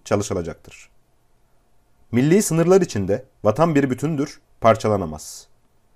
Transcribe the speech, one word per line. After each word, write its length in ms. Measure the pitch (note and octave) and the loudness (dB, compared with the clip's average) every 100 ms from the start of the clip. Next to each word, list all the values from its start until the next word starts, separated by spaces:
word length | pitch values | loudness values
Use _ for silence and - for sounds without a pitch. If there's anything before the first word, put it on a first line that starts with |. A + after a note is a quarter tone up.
çalışılacaktır. 840 | - G#2 G2+ F#2+ E2 - - - - _ _ _ _ _ _ _ _ _ _ _ _ | -4 -2 -2 -6 -6 -12 -20 -20 -20 _ _ _ _ _ _ _ _ _ _ _ _
Milli 300 | A2+ C#3+ F#3+ | 0 2 2
sınırlar 380 | G#3+ D#3+ E3 F#3+ | 2 0 4 4
içinde 440 | F3+ A2 F#2+ G#2 - _ | 2 -4 -2 -4 -6 _
vatan 300 | G#2 A2+ E3+ | -2 2 2
bir 160 | C#3+ C#3 | 2 0
bütündür, 500 | A#2+ D3 D3+ D3 - _ _ | -2 -4 -4 -6 -10 _ _
parçalanamaz. 840 | A2+ G#2+ A2 G2+ E2 D2+ - - - _ _ _ _ | 2 2 0 -2 -4 -10 -16 -20 -20 _ _ _ _